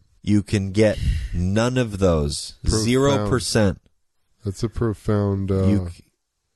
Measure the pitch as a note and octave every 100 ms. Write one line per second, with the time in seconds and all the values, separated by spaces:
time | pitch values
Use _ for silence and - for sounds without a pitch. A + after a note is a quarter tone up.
0 | _ _ F#2+ G#2 - G#2+ G2 G2 G#2+ -
1 | - - - F2 F2+ G2+ - B2+ A2+ G2+
2 | F#2+ D#2+ D2 D2+ - - - G#2+ A2 B2+
3 | C#3 C#3 G#2 B2 - A#2 G2 - _ _
4 | _ _ _ _ G2+ F#2 A#2 - A#2 G2+
5 | - G#2 G2+ G2 F#2+ F#2+ F#2+ G2+ F2 -
6 | _ _ _ _ _